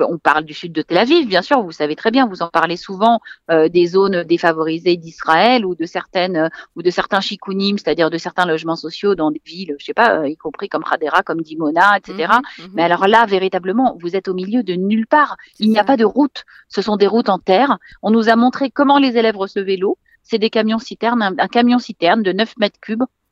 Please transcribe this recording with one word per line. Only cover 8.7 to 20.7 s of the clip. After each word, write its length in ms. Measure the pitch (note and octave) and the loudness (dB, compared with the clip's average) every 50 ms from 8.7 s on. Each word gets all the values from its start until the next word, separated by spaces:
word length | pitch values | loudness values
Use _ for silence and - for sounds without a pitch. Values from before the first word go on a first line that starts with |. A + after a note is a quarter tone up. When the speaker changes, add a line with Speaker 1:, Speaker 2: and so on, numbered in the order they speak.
| E3 | -6
Speaker 1:
sociaux 380 | E3 - D#3 - - G3+ G3+ G3 | -6 -8 -12 -10 -4 -2 0 0
dans 160 | E3 D#3 D3+ | 0 0 -2
des 120 | D3+ - - | -2 -4 -8
villes, 300 | - E3 F3+ F#3+ D#3+ C#3+ C#3+ | -14 -14 -12 -10 -10 -10 -10
je 80 | - | -10
sais 80 | - - | -6 0
pas, 220 | G3+ A#3 A3+ F#3+ | 2 2 2 2
euh, 140 | D#3+ D3+ C#3 | 0 -2 -4
y 60 | D#3 | -6
compris 320 | - - D#3 - - G3+ - | -8 -10 -12 -10 -10 -8 -6
comme 160 | - D#3 D#3+ - | -6 -6 -4 -4
Hadera, 320 | - - D#3 C#3+ D#3+ F3+ | -4 -4 -2 0 0 0
comme 200 | - - D#3+ E3 | 0 0 -4 -6
Dimona, 580 | D#3+ D3+ D#3 D#3+ D#3+ D3 D#3+ E3+ F#3+ G3+ G3+ G3 | -6 -8 -8 -6 -4 -2 2 4 4 4 4 2
et 20 | - | -2
cetera. 360 | - F#3 G3+ D#3+ F3+ A3 B3 C#4 - - - | -6 -6 -4 0 0 0 0 0 -4 -10 -18
Speaker 2:
Mhm, 80 | E3 | -18
mhm. 60 | F#3+ F#3+ | -8 -2
Speaker 1:
Mais 100 | G#3 E3+ | 0 0
alors 200 | E3+ F3 F3 F#3+ | 2 2 2 2
là, 220 | G3 G#3+ A#3 A#3 G3+ | 4 4 4 4 2
véritablement, 680 | G3 F#3 F#3 F#3+ - F#3 F3 F#3 G3 B3 C4 A#3 - E3+ | 2 0 0 -2 -2 -4 -4 -2 0 0 0 0 -2 -4
vous 140 | E3+ F3 F#3 | -6 -6 -6
êtes 120 | F#3+ - G3 | -6 -4 -4
au 60 | F#3 | -6
milieu 300 | F#3 F#3 G3 A3 B3+ G#3 | -6 -4 -2 -2 -2 -2
de 100 | F#3 F3 | -2 -2
nulle 320 | F3+ F#3+ G3+ A3 A3 A3 | -2 0 0 0 0 2
part. 320 | - D4+ D4+ C#4+ - F#3+ - - - _ | 2 2 2 2 2 -2 -8 -18 -20 _
Speaker 2:
C'est 120 | - A3 | -2 0
Speaker 1:
Il 40 | A3 | 2
n'y 80 | A3 G#3+ | 2 2
a 40 | |
Speaker 2:
ça. 40 | G3+ | 2
Speaker 1:
pas 120 | - C#4 A3 | 2 2 2
de 80 | A3+ | 2
route. 380 | G3 - C4 D4 C4+ - - - _ - - _ _ | 2 2 2 0 0 -2 -8 -20 _ -20 -20 _ _
Ce 120 | - G3+ | -6 -4
sont 160 | F#3+ G#3+ G#3+ G3 | -2 -2 0 2
des 80 | G3+ | 2
routes 240 | G3 G#3 A#3 A#3 G#3+ | 2 2 2 2 0
en 80 | F#3+ F3 | 0 0
terre. 400 | - F#3+ F#3 G3 C4+ C#4 G#3+ - - - - - | 0 2 2 4 4 2 0 -2 -6 -12 -16 -6
On 80 | - G#3 | -2 2
nous 200 | A3 A#3 A3 A#3 | 2 2 4 4
a 60 | A3+ | 4
montré 360 | A#3 A#3+ B3+ - - C#4 A#3+ | 4 4 2 2 0 -4 -4
comment 260 | - - C#4+ C#4 C#4+ C#4+ | 0 0 2 4 4 4
les 180 | C#4 B3+ A3+ | 4 2 2
élèves 220 | A#3+ A3 A3 G#3+ G3 | 2 2 2 0 -2
recevaient 400 | F#3+ G3 - G3+ G3 F#3+ F#3+ F3+ | -4 -6 -6 -4 -4 -2 -2 -2
l'eau. 220 | F#3 A3 F4+ - _ _ _ _ _ | -2 -2 -2 -4 _ _ _ _ _
C'est 160 | - A#3 G#3+ | -4 -2 -2
des 100 | - - | 0 0
camions 300 | - A3 A3 A3 | 0 0 0 0